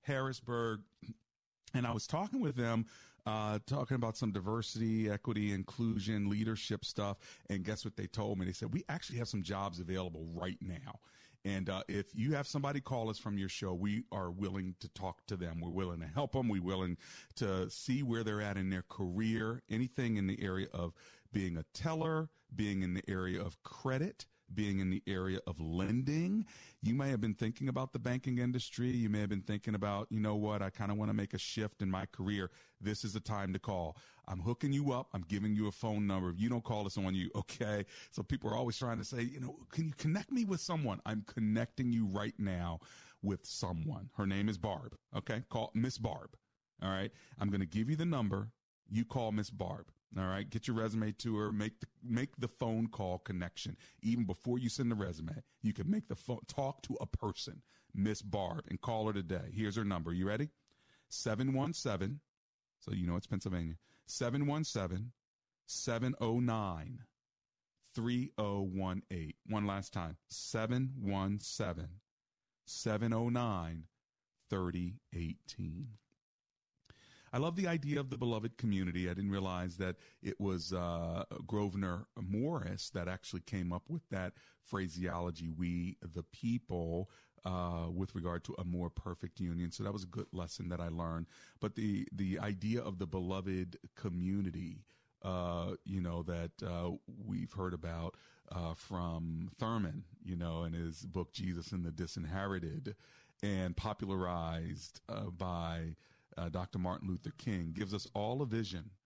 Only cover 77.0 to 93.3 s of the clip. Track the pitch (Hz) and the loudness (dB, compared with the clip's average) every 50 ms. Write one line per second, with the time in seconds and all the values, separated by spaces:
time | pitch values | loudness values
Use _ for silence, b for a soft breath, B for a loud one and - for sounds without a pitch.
77 | B B B B B B B 120 143 165 170 180 196 175 170 165 139 143 147 143 | B B B B B B B 0 2 2 2 2 2 2 2 2 2 2 2 2
78 | 139 131 135 127 127 120 117 110 104 120 - - - 113 101 95 92 90 85 90 | 0 -2 -2 0 2 2 2 2 0 -2 -2 0 2 4 4 4 4 2 2 2
79 | 90 90 90 92 101 98 98 98 95 92 90 90 90 90 87 90 95 92 87 B | 2 2 2 0 2 2 2 2 2 0 0 0 -2 -2 -2 0 -2 -2 -2 B
80 | B B B B - 101 - - 101 98 92 87 80 82 95 90 87 87 85 85 | B B B B -6 -6 -2 0 2 2 2 2 0 0 0 0 0 2 0 0
81 | 85 85 82 - - - - - - - 107 104 104 101 87 101 98 92 87 87 | 0 0 0 -2 -2 -4 -6 -8 -6 -2 2 2 2 2 2 0 0 0 0 -2
82 | - _ _ - 101 92 98 107 123 151 170 143 95 87 98 98 - - - 92 | -4 _ _ -8 -4 0 0 2 2 2 0 0 0 -2 -4 -4 -6 -4 -4 -2
83 | 85 90 92 92 - - - 90 82 - - 95 87 87 87 90 - - 160 165 | -2 -2 -4 -6 -8 -6 -6 -6 -6 -2 -2 0 0 0 0 -2 -2 -4 -6 -6
84 | - _ - 98 92 90 - B B B B B _ - - 101 95 90 80 87 | -4 _ -4 -2 -2 -4 -6 B B B B B _ -6 -2 -2 -2 -2 -2 -2
85 | 90 87 85 87 87 87 82 80 82 82 80 78 90 87 87 87 87 90 - _ | -2 0 0 0 -2 -2 -4 -4 -4 -4 -2 0 0 0 2 0 0 -2 -4 _
86 | - 85 80 87 82 _ - - - 117 117 120 - - 92 87 85 82 82 87 | -10 -8 -8 -8 -8 _ -12 -4 0 0 0 0 0 -2 -2 -2 0 0 0 -2
87 | 95 B B B B B B B - 92 92 90 87 87 87 85 85 85 85 90 | -2 B B B B B B B -6 -2 -2 0 0 0 0 -2 -2 -2 -2 -2
88 | 95 90 - 92 82 87 85 85 - - - - 90 87 87 87 87 85 - - | -2 -2 -2 -4 -2 -2 -2 -2 -4 -6 -6 -4 -2 -2 0 0 -2 -2 -4 -4
89 | - 87 87 - - 87 _ - 95 87 85 85 87 85 82 - 107 101 101 107 | -6 -6 -6 -6 -8 -10 _ -4 -2 -2 0 0 -2 -2 -2 -4 -4 -4 -4 -4
90 | 92 90 - 120 - - - 92 87 85 - - 90 90 87 82 85 85 82 85 | -6 -6 -6 -8 -8 -6 -4 -6 -6 -6 -6 -6 -4 -4 -2 -2 -2 -2 -2 -2
91 | 85 82 82 82 82 B B B B B B B - 107 - - 110 107 101 95 | -2 0 0 -2 -4 B B B B B B B -4 -4 -2 0 0 2 2 2
92 | - - - 95 98 92 92 87 - 104 104 92 92 107 113 120 120 - 98 90 | 0 -2 -2 -2 0 0 0 0 0 -2 -2 0 0 2 2 2 0 -2 -4 -4
93 | 98 82 85 95 90 92 | -4 -2 -2 -2 0 0